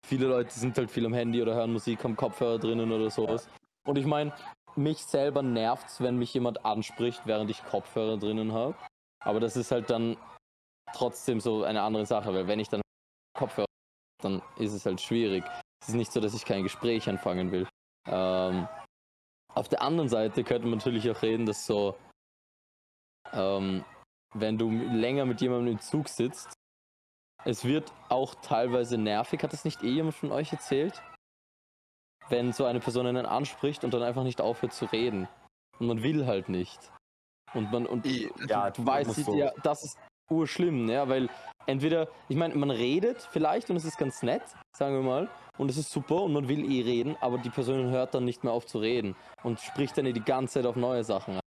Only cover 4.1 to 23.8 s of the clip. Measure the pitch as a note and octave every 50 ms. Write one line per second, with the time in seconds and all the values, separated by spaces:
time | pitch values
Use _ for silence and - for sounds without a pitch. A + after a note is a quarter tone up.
4.1 | D3+ D3 D3+ D3 C#3+ - - - - _ _ - - - C#3 D3+ D#3+ - - -
5.1 | - - C3+ D3 C3+ C#3+ C3+ C3 A#2+ A2+ A2 A2+ B2 - - - - - B2 B2
6.1 | B2 B2 A#2+ A#2 - B2 B2 A#2+ G#2+ - - A2 G#2+ G#2+ G#2+ - - - A#2 A#2+
7.1 | A#2 - - G#2 A2 G#2+ G#2+ G#2 A2 - - - - G2+ F#2 - - A#2+ A2 A2
8.1 | A2 G#2 G2+ G#2 G#2+ A2 A2 A2 A2 A2+ A#2 C#3 E3+ - - - _ _ _ _
9.1 | _ _ - - G#2 A2 A2+ A2+ - C3 A#2 - C3+ B2 G#2+ - A#2+ A2+ A#2 A#2
10.1 | A2+ - - - - - _ _ _ _ _ _ _ _ _ - - - B2+ A#2+
11.1 | A#2+ - - - B2 A2 - A#2+ A2 G#2+ G2+ - A2 G#2+ G2+ A2 A2 A2 G#2+ G2+
12.1 | A#2+ G#2+ G2+ G#2+ F#2 F#2+ F#2 F2+ G#2 G#2+ G#2+ - - G2+ G2+ _ _ _ _ _
13.1 | _ _ _ _ _ - C#3 A2+ - - G#2 - _ _ _ _ _ _ _ _
14.1 | _ _ - G2 G2 F#2 - - - - A2+ G#2 G#2 G2 - G#2 F#2+ F#2 - -
15.1 | A#2 A#2 A#2 G#2+ F#2+ F#2 F2 - - - - _ _ _ - - A2 A#2+ A2+ -
16.1 | - B2 G#2+ G#2+ G#2 A2+ - - A2 G2 F#2+ G2 - - - A#2 A#2 A2 - -
17.1 | G2 F#2+ - G#2+ F2+ F2+ F#2 F#2 F#2+ F2+ F#2 - _ _ _ _ _ _ _ -
18.1 | F#2+ F#2 F#2 F#2 F#2 F#2 F#2 F#2 F#2 F#2 F2 - - - - - _ _ _ _
19.1 | _ _ _ _ _ _ _ _ - - A2+ - - - - C3+ D#3+ E3+ D#3 B2+
20.1 | A#2 A2+ A2 A2 - - A#2+ - B2+ A#2+ A#2 A#2+ A#2 G#2+ - C3 B2 A2+ G#2+ A#2+
21.1 | A2 - - A2 A2 A2+ A#2 G#2+ G#2 - - - A2+ G#2 G2+ G2+ F#2 - - -
22.1 | - _ _ _ _ _ _ _ _ _ _ _ _ _ _ _ _ _ _ _
23.1 | _ _ _ - - - F#2+ F#2+ G2 G2 G2 F#2+ F#2+ F#2